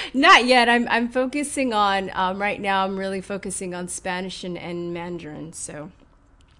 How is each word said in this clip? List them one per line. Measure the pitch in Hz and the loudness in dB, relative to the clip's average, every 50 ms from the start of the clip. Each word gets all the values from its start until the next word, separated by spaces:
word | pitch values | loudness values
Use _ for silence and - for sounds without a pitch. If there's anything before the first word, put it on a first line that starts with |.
| - - - | -4 -4 0
Not | 254 285 339 381 277 233 | 4 8 8 8 8 8
yet. | 247 254 247 233 233 | 6 6 6 6 6
I'm, | 233 240 240 - | 4 4 2 2
I'm | - 233 240 233 | 0 0 0 0
focusing | 233 254 254 262 247 294 294 285 - 294 269 254 220 | 0 -2 -2 0 -2 -4 -4 -4 -2 -2 -2 0 2
on, | 208 208 196 196 196 190 185 - | 2 2 4 2 0 -2 -4 -2
um, | - 185 185 190 196 202 | -2 -2 -2 0 -2 -2
right | 208 196 - | -2 -2 -2
now, | 202 196 196 190 190 | -2 0 0 2 0
I'm | 196 196 190 | 0 -2 -4
really | 190 196 196 196 | -4 -4 -4 -6
focusing | 185 - 202 190 - 196 185 - 196 185 175 | -6 -6 -8 -8 -6 -8 -8 -6 -6 -6 -6
on | 175 180 | -6 -8
Spanish | 175 - - - 190 180 180 185 190 185 - - | -8 -8 -8 -6 -6 -6 -4 -6 -8 -8 -10 -8
and, | 185 175 170 | -8 -8 -8
and | - 165 175 175 175 175 170 | -8 -8 -8 -6 -6 -6 -6
Mandarin, | 170 170 180 175 170 170 151 151 151 147 160 165 | -6 -8 -8 -8 -10 -10 -12 -12 -12 -12 -12 -12
so, | - - - 165 151 147 151 - - - _ _ _ _ _ _ _ _ _ _ _ | -12 -12 -12 -12 -12 -14 -14 -16 -20 -20 _ _ _ _ _ _ _ _ _ _ _